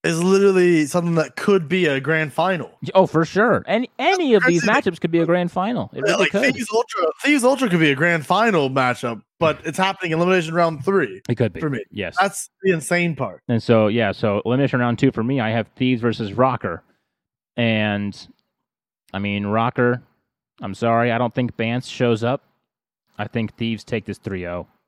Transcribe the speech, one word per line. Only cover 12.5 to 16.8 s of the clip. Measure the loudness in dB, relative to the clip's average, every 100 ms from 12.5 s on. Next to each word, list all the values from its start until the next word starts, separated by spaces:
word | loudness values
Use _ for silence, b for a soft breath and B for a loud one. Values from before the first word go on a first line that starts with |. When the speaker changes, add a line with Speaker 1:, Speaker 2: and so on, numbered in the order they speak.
| _
Speaker 1:
the | 0
insane | 0 0 0 0 -2
part. | -6 -8 -4
Speaker 2:
And | -2
so, | 4 4 4
yeah, | 2 0
so | 0 -2 0 0
elimination | 0 0 0
round | -2 2
two | 0
for | 0
me, | -2 -2
I | -2
have | -2 -4 _
Thieves | 0 0
versus | 0 -2 -6
Rocker. | 0 0 0 -6 -10